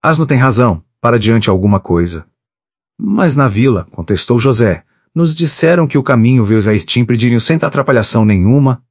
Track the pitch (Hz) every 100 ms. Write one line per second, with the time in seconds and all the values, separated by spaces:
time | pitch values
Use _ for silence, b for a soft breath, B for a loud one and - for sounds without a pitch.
0 | 160 160 156 139 131 117 123 82 _ _
1 | 117 117 107 113 107 95 101 98 - 87
2 | 87 85 - _ _ _ _ _ _ _
3 | - - 185 135 131 101 131 104 - -
4 | 85 98 - 120 127 117 113 85 _ _
5 | _ 165 165 160 160 - 160 175 156 143
6 | 135 123 117 127 104 110 104 104 - -
7 | 117 120 120 120 - 160 147 143 135 135
8 | - 117 107 98 98 135 135 123 _